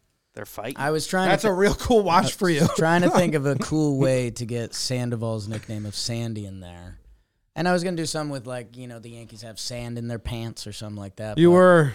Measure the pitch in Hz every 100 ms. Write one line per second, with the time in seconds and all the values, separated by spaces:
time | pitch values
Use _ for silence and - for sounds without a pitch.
0 | _ _ _ - 107 - 110 139 143 156
1 | - 185 185 196 220 180 196 - - 226
2 | 185 170 131 - 180 147 170 - 160 175
3 | 175 - 170 151 139 127 - 156 151 135
4 | 131 131 120 113 117 120 113 - - 127
5 | 120 117 113 110 104 110 - 107 104 -
6 | - 117 117 107 98 95 87 87 90 -
7 | - - _ _ _ 147 180 180 185 165
8 | 156 160 147 139 120 123 113 123 123 117
9 | 117 117 110 110 117 107 - 120 120 120
10 | 117 117 - 117 117 - 107 - 107 104
11 | 98 - 107 113 175 180 180 175 143